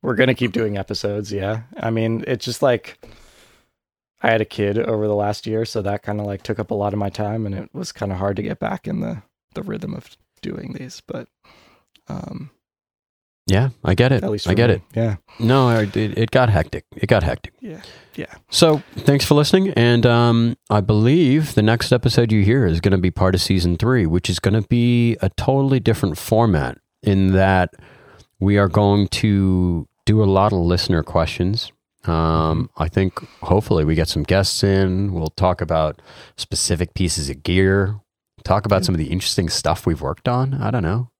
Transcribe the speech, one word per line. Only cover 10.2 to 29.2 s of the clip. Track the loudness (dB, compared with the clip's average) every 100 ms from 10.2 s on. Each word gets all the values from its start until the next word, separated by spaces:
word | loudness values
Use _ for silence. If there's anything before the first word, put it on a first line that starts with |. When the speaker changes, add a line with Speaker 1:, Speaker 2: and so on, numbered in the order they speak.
| _ _
Speaker 1:
doing | -12 -12 -12 -14
these, | -16 -20 _
but, | -14 -14 _ _ _ _ _ _ _ _
um, | -14 -12 -14 -16 _ _ _ _ _ _ _ _ _ 0
Speaker 2:
Yeah, | 2 2 -2
I | -2 2
get | 4
it. | 2
Speaker 1:
At | -2
least | -6 0
Speaker 2:
I |
Speaker 1:
for | 2
Speaker 2:
get | 2
Speaker 1:
me. | 2
Speaker 2:
it. | -2 -4
Speaker 1:
Yeah. | -2 -4 _ -4
Speaker 2:
No, | 2 4 4
it, | 2 0 -2
it | -2 -2 0
got | 2 4
hectic. | 2 0 -8 _ -8
It | 2
got | 2
hectic. | 2 -4 -10 _
Speaker 1:
Yeah. | -16 -16 -20 -20 _ -16
Yeah. | -16 -16 _
Speaker 2:
So | 2 4 4 -2 -4
thanks | 0 2 4
for | 4
listening, | 4 2 2
and, | 2 4 4 4
um, | 4 4 4 0 -2 _
I | 0
believe | 2 2 4 4 4 2 0 2
the |
next | 2 0 0
episode | 0 2 2 2
you | 4
hear | 4 4 2
is | 2
gonna | 2 2
be | 0
part | 0 0 2
of |
season | 0 0 2 0
three, | 0 2 2
which | 0 -2
is | -2
gonna | 0 0
be | 0 0 2 2 2 0
a | -4
totally | -2 -2 0 2 0
different | 2 0 -2 -4
format | 0 2 4 2 0 -8 _ _
in | 0 2 4
that | 4 4 2 0 -6 -20 -20 -20 -20 _ _
we | 0 2
are | 2
going | 4 4 4 0
to | 0